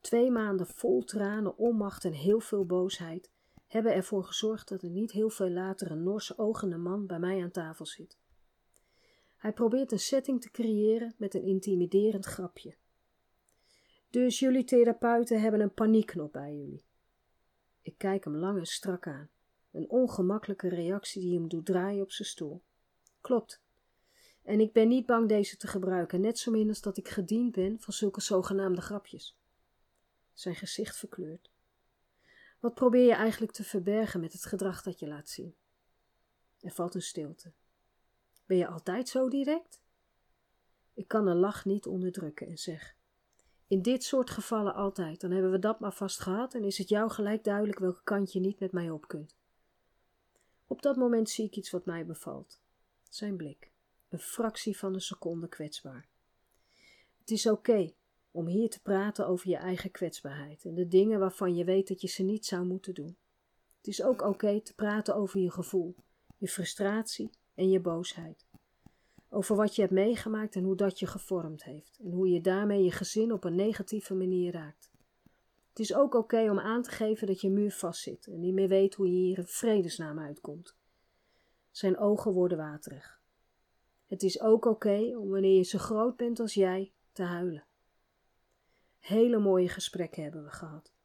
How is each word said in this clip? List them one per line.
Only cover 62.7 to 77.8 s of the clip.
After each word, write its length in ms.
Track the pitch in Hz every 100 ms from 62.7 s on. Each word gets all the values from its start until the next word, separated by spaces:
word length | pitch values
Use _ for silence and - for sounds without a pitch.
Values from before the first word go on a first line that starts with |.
| 185 -
doen. 220 | 180 147 175 _ _ _ _ _ _
Het 100 | -
is 160 | 202
ook 200 | 180 254
oké 380 | 208 196 208 208
te 140 | -
praten 400 | - 214 214 214
over 260 | - 196 196
je 100 | 185
gevoel, 440 | 180 175 190 170 180 _ _ _ -
je 120 | 196
frustratie 840 | - 170 - 196 214 220 - 214 _ _
en 160 | - 185
je 100 | 190
boosheid. 640 | 175 165 175 - 165 160 _ _ _ _ _ _ _ _ _
Over 260 | 208 190 208
wat 180 | 214
je 60 | -
hebt 140 | 196
meegemaakt 640 | 190 202 233 - 220 214 196
en 80 |
hoe 120 | 185 190
dat 220 | 196 185
je 80 | 180
gevormd 580 | 196 - 185 165 151
heeft 340 | - 147 - _
en 60 | 208
hoe 180 | 180 190
je 120 | 175
daarmee 440 | 180 185 208 202
je 60 | 185
gezin 420 | - 185 214 226
op 120 | 214
een 100 | 185
negatieve 600 | 170 208 220 196 214 -
manier 380 | 190 185 185 175
raakt. 380 | 175 151 - - _ _ _ _ _ _ _ _
Het 100 | -
is 160 | 214
ook 200 | 196 277
oké 360 | 247 220 226 220
om 80 | 202
aan 240 | 208 233
te 80 | 240
geven 360 | - 220 214 196
dat 140 | 190
je 100 | 196
muur 220 | 196 208
vastzit 540 | -